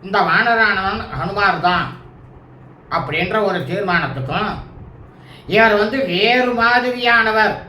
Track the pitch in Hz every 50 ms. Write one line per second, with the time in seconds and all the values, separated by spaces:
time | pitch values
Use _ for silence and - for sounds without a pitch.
0 | - 190 196 202 185 170 170 190 220 233 233 226 226 208 196 190 190 190 208 220
1 | 226 220 - 135 165 180 196 208 208 196 175 170 175 180 180 175 143 127 - -
2 | - - - - - - - - - - - - - - - - - - 151 170
3 | - 139 147 160 175 185 202 220 208 196 180 175 131 127 175 202 202 185 175 170
4 | 165 135 123 135 127 123 156 185 214 202 - - - - - - - - - -
5 | - - - - - - - - - - 180 214 226 226 208 202 208 220 240 -
6 | 180 180 175 180 208 226 247 254 254 247 240 226 233 240 240 247 240 254 247 247
7 | 240 240 233 233 220 220 220 220 214 208 - - -